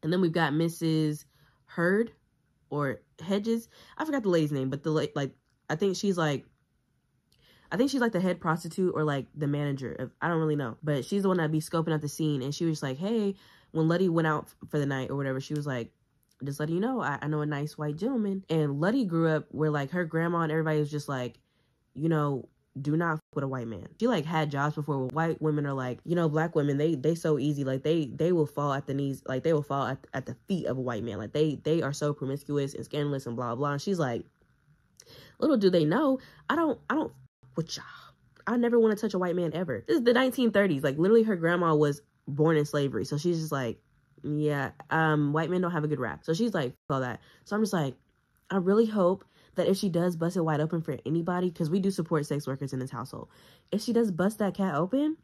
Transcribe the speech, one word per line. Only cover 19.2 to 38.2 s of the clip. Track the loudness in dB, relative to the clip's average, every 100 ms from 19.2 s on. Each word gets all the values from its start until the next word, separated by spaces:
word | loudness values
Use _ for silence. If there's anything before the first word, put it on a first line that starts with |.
| 2
up | 2 -2
where, | -2 0
like, | 0 -2
her | -2
grandma | -2 0 0 0
and | 0
everybody | 0 0 0
was | 0
just | -4 -6
like, | -6 -6 -10 _ _ _ _ _
you | -4 0
know, | 2 2 -2 -6 _ _ -8
"Do | -2 0
not | 2
f-, | -2 _
with | -6
a | -4
white | -4 -6
man." | -10 -12 -2
She, | 0
like, | 0
had | 0 0 0
jobs | 0 -2 -2
before | -2 -2
where | -2
white | -2 -2 0
women | 0 0 0
are |
like, | -2 -4 -6
you | -2
know, | 2 2
black | 2 0
women, | 0 2 2
they, | 2
they | 2 0 0
so | 2 2
easy. | 2 0
Like, | -2 -2
they, | 0 0 0
they | -2 2
will | 2 2
fall | 0 -2
at | -2 -2
the |
knees. | -4 -2 -4 -4
Like, | -2
they | 2
will | 0
fall | 0 -2 -2
at, | -4 -8
at | -10 -8
the | -14 _
feet | -2 -2
of | -4
a |
white | -4 -4
man. | -4 -6
Like, | -4
they, | 0 0 0
they | 0 0
are | 0
so | -2 -2
promiscuous | -2 -4 -6 -2 -2 -2
and | -6
scandalous | -8 -4 -2 -2 -4
and |
blah, | -6 -4 -2
blah. | -2
And | -2
she's | -2 0
like, | 0 -2 -8 _ _ _ _ _ _ _ -20 -20 -20 _
"Little | 2 4
do | 6
they | 4
know, | 4 4 2 0 -4 -20 -2
I |
don't, | 2 2 0 -2
I |
don't | -2 -2
f-, | -8 -20 _ -12 -8
with | -8 -10
y'all. | -14 -20 -20 _